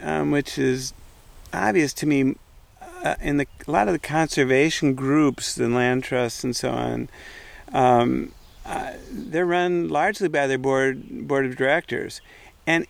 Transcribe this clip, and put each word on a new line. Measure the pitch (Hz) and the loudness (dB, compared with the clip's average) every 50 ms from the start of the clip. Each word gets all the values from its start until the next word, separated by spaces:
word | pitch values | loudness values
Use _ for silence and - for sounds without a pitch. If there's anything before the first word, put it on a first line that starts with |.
um, | 160 151 156 156 147 147 | -6 -4 -2 0 0 2
which | 147 143 143 - - 147 | 0 0 0 -2 -2 0
is | 135 131 127 131 131 - - - - - - - - - - - - - | 0 2 0 0 -4 -8 -12 -14 -20 -20 -20 -20 -20 -20 -20 -20 -16 -10
obvious | - - 95 107 202 185 151 135 - | -4 0 0 2 4 4 2 2 -2
to | - - | -2 0
me, | 151 147 139 135 131 - - - - - - - - - - - 349 349 359 370 | 2 2 4 2 2 0 -2 -10 -20 -20 -20 -20 -20 -20 -20 -20 -18 -12 -6 -4
uh, | - - - | -4 -4 -2
in | - 143 143 | -2 0 0
the, | 143 139 - - - - - | 0 0 -2 -8 -12 -6 -2
a | |
lot | 147 185 208 | 0 2 2
of | 208 | 2
the | 175 151 | 0 -2
conservation | - - 147 160 165 151 - 156 139 127 131 131 143 160 156 - 156 143 131 | -2 -2 0 0 0 2 2 2 2 4 4 4 4 2 2 2 2 2 2
groups, | 127 135 135 143 156 151 139 127 - - - - | 2 0 2 4 4 4 4 2 0 -6 -6 -2
the | - 123 117 | 0 0 2
land | 120 123 123 123 127 127 | 2 2 2 2 2 0
trusts | 127 - 135 123 123 117 - - | -2 -2 -2 0 0 -2 -4 -4
and | - 127 120 | -4 -4 -4
so | - - 127 | -2 -4 -2
on, | 127 120 120 120 120 120 120 - - - - - - - - - - - - - | -2 -2 -2 -2 -4 -4 -6 -8 -12 -18 -20 -18 -18 -18 -20 -20 -20 -20 -12 -4
um, | - 139 127 127 123 120 120 127 127 - - - - - - - - - - | 0 4 4 6 6 6 4 2 0 -2 -4 -6 -12 -18 -20 -20 -20 -18 -12
uh, | - - - - - - - - - | -10 -8 -8 -8 -8 -12 -14 -14 -14
they're | - - - - 151 165 180 | -12 -12 -10 -4 -2 -2 0
run | 175 175 180 175 180 175 175 170 160 | 0 2 2 2 2 2 0 0 0
largely | 151 147 165 202 214 - 202 165 | 0 0 0 0 0 -2 -2 0
by | 151 147 139 135 | 0 0 2 2
their | 135 131 | 0 0
board, | 127 135 135 131 135 135 135 135 - - 131 120 113 139 | 0 2 2 2 2 2 0 -4 -8 -12 -12 -10 -4 -2
board | 143 139 135 | 0 0 0
of | 127 127 | 0 -2
directors. | - 131 135 147 170 - - 120 - - - - - - - - - - - - - _ | 0 2 2 2 0 0 -4 -6 -6 -6 -8 -10 -14 -18 -20 -20 -20 -20 -20 -20 -6 _
And | - 165 165 - | 0 0 0 0